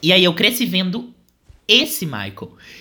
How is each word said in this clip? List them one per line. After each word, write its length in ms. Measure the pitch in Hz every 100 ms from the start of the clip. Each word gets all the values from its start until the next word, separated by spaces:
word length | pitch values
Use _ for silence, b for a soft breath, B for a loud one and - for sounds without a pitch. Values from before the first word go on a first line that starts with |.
E 100 | 160
aí 100 | 185
eu 100 | 180
cresci 320 | 175 302 - 226
vendo 480 | 185 185 220 240 - _ _ _ - -
esse 380 | 233 302 - 165
Michael. 500 | 113 98 - - - B B